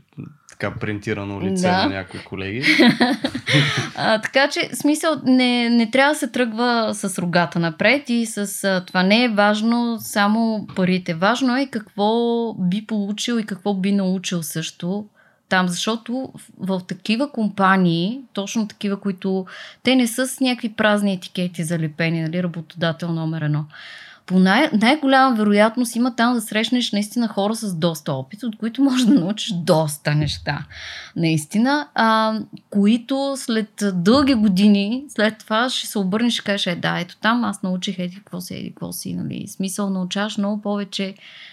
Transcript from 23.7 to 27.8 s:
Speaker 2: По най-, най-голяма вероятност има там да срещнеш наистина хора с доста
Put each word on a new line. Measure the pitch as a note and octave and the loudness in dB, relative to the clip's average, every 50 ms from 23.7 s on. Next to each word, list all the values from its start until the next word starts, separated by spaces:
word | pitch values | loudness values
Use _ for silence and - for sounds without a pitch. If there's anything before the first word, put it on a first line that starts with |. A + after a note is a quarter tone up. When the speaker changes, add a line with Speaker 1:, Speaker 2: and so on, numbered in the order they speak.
| - - - - - - - - - - _ | -10 -18 -20 -18 -18 -20 -20 -20 -20 -16 _
Speaker 2:
По | - F3+ F#3 | 0 4 4
най-, | F#3 F#3+ G3 A#3+ D#4 - - | 6 6 6 4 4 2 2
най-голяма | G#3 G#3+ A#3 D4 D#4 C#4+ C4+ C4+ C4 C4 C4+ A#3+ | 4 4 4 4 4 4 4 6 6 6 6 4
вероятност | G#3+ G#3+ G#3 G3+ G3+ G#3 A3+ A3+ B3 B3 A3+ - | 4 4 4 6 6 4 4 2 0 -2 -2 0
има | A3+ A#3+ C4 A#3+ | 0 0 0 0
там | - A3+ B3 B3 | 2 2 2 2
да | A#3 | 0
срещнеш | A3 - G#3+ G#3+ A3+ A3+ B3+ B3 A#3 - - | -2 -2 -2 -2 0 0 0 0 0 0 0
наистина | G3+ G#3 G#3 - A#3+ A#3 A3 | -2 -2 -2 -2 -2 -2 -2
хора | - G3+ G3 G#3 A3+ | 0 0 0 0 -2
с | A3 A3 G3+ F3+ | -4 -6 -6 -2
доста | D#3 | 0